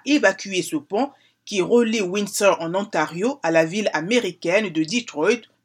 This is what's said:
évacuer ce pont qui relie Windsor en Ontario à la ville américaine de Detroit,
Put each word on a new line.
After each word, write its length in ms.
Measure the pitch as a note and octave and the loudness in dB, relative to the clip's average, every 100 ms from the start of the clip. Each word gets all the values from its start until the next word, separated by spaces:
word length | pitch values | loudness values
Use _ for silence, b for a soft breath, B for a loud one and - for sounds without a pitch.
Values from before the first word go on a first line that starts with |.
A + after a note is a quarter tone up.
| B3+ | 0
évacuer 560 | C#4+ G3+ G3 G3+ F#3 | 2 2 0 -4 -4
ce 120 | D#3+ D3+ | -4 -6
pont 360 | B2+ G3+ C#4+ b b b - | -4 -4 -4 b b b -8
qui 160 | G3+ | -2
relie 400 | E3+ A#3+ A3+ A3+ | 2 4 4 0
Windsor 580 | F3+ G3+ G3+ - G3+ E3 | -2 -2 -4 2 2 2
en 140 | E3 | 0
Ontario 680 | F#3 G3+ F3 D3+ E3 A3+ C#4 | -4 -2 -2 -2 -2 -4 -2
à 80 | E3+ | 2
la 120 | E3 | 2
ville 280 | D#3+ G3+ G#3 | 2 0 -2
américaine 760 | D#3 E3 B3 G3 E3+ E3+ G3 G#3 | -2 0 0 0 -6 0 0 0
de 140 | D#3 | -2
Detroit, 640 | D#3+ A#3 A#3 D3 F3 A#3 - _ | -2 -2 -4 -2 0 0 -4 _